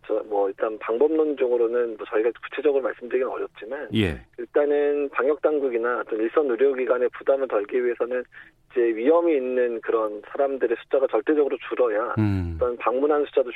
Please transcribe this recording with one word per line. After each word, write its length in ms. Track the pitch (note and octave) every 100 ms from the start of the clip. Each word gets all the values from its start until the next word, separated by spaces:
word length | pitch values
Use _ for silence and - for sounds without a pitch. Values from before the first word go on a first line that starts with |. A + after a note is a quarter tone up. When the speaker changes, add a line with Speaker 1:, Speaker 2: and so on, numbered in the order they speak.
| -
Speaker 1:
저 140 | A2 A2
뭐 180 | G2+ G2
일단 280 | - A2+ G#2+
방법론적으로는 1200 | - A#2 D3+ D#3 D3+ C3+ B2 A#2+ A#2 A#2+ A#2 G#2+
뭐 80 | G#2
저희가 200 | A2 A2+ -
구체적으로 400 | - - D3 C#3
말씀드리기는 440 | B2+ - B2 B2+ B2+
어렵지만, 580 | - - - G#2+ C#3+ A#2+ A2
Speaker 2:
예. 260 | F#2+ C2+ - -
Speaker 1:
일단은 720 | A#2+ D3+ D3 D3 D3 D3 C#3+
방역 320 | - C3 D3+
당국이나 600 | D#3 D3+ C3+ A#2 A#2+ A#2
어떤 180 | G#2 A2
일선 300 | A#2 D#3+ C#3+
의료기관의 600 | A#2 C#3 C3 A#2+ B2 B2 -
부담을 300 | - C3+ C3
덜기 360 | A2 G2+ B2+
위해서는 400 | B2 A#2 A#2+ B2+ B2 - - _ _
이제 100 | B2+
위험이 540 | A#2 A2 B2+ E3+ E3+ D3
있는 460 | B2+ B2+ A#2+ A2+
그런 400 | - A2+ G#2+ G#2 -
사람들의 460 | - C#3 C3+ A#2+ A#2
숫자가 240 | - C#3+ C3
절대적으로 500 | C#3+ D3 D3+ C3+ - -
줄어야 460 | A2+ B2 G#2 A#2+ A2+
Speaker 2:
음. 340 | G#2 G2 F2 D#2+
Speaker 1:
어떤 220 | B2 A#2+
방문하는 480 | A2 B2+ D3 D3 C#3
숫자도 260 | C#3+ B2